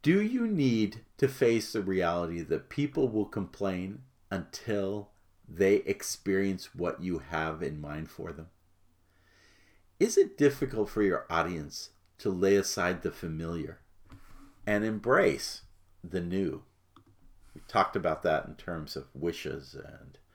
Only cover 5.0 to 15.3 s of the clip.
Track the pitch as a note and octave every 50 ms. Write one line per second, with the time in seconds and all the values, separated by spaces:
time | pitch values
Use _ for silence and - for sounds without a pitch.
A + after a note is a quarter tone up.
5 | G2+ - _ _ _ _ _ _ _ - D#2 E2 G2 F#2+ G#2 G2 - - G2 -
6 | - - - - _ G2 F#2+ F#2+ G2 G2 F#2+ F#2 - - _ - F2 F2 - -
7 | F2 F2+ F2 D#2+ - - E2+ D#2+ D#2+ D#2+ D#2+ D#2 - C#2 D2+ D2+ D2 D2 D2 D#2
8 | D#2+ - - - - E2+ E2+ D#2+ D#2+ E2 _ _ _ _ _ _ _ _ _ _
9 | _ _ _ _ _ _ _ _ _ _ _ _ _ _ _ _ _ _ _ _
10 | F#3 A3+ - - - - - - C#3+ D3 C3+ - - - - A2 G#2 G2 - G#2+
11 | G#2 G2 E2+ - - - E2+ E2 E2 F2 F2+ D#2+ D2 D2 - - - - _ _
12 | _ _ _ _ - G#2 F#2+ F2+ F#2+ G2 G2+ G2+ F#2+ - - - F2+ F2+ F#2 F2
13 | - F2 - - - E2+ D#2+ D#2 E2 E2 E2+ E2+ D2+ D2+ D#2+ - _ _ - -
14 | - - - - - - - - - - _ - - - G#2 G#2 G#2+ A2 A2 G#2+
15 | G2+ A#2 C3+ E3+ G3 -